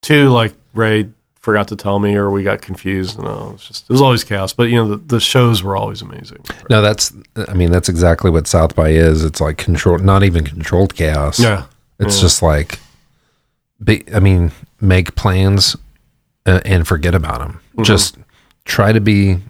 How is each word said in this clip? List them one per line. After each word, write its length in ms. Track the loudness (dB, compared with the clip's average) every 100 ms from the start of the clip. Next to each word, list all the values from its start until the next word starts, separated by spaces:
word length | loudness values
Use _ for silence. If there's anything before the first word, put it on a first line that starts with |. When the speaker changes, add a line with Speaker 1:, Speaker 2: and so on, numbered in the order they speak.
Speaker 1:
Two, 260 | 2 4 4
like, 260 | 2 0 -6 _
Ray 340 | -4 0 0 -2 _ _ _
forgot 280 | -2 -2 -2
to 80 | -6
tell 220 | -4 -2
me, 160 | 0 0
or 140 | 0
we 120 | -2
got 180 | -4 -6
confused. 580 | -8 -10 -6 -6 -6 -8
And, 80 | -10
uh, 40 |
it 220 | -10 -14
was 140 | -18 -20
just, 180 | -20 _
it 40 |
was 100 | 0
always 220 | 2 0
chaos. 280 | -2 -6 -6
But, 120 | -2
you 120 | 0 2
know, 120 | 0
the, 80 | -4
the 240 | -4 -2
shows 420 | 0 2 2 0
were 140 | -2 -6
always 260 | -6 -10
amazing. 420 | -16 -18 -20 -20 -18 -18 -2
Speaker 2:
No, 140 | 2
that's, 300 | 2 0 -6 -8 -18 -14 -6
I 60 |
mean, 160 | 0 2
that's 160 | 2 0
exactly 420 | 0 2 2 2
what 160 | 0 0
South 280 | 0 0
by 160 | 0 2
is. 340 | 4 4 2
It's, 160 | -2 -4
like, 160 | -6 -4
control, 420 | -4 0 0 2
not 240 | 2 4
even 220 | 2 0
controlled 500 | -4 -8 -4 0 0
chaos. 460 | 0 -2 0 -2 0
Speaker 1:
Yeah. 240 | 0 0 -6 _ _ _
Speaker 2:
It's 180 | -4 0
Speaker 1:
Yeah. 40 |
Speaker 2:
just 200 | 0 2
like, 360 | 2 0 -2 -10 _ _ _ _ _ _ _ _ _ _
be, 220 | -2 -2 -2
I 60 | 0
mean, 320 | 4 4 0 -4 -20 _
make 320 | 2 2 0
plans, 640 | -4 -2 0 2 2 0 -4 -14 _ _ _ _ _
uh, 160 | 0 0 2
and 200 | 0 0
forget 280 | -2 0
about 260 | 0 -2 -6
'em. 200 | -10 -12 _
Speaker 1:
Mm-hmm. 120 | -4
Speaker 2:
Just 340 | 2 2 0 -8 -20 _ _ _ -8
try 260 | 0 2
to 80 | 2
be 380 | 2 2 2 0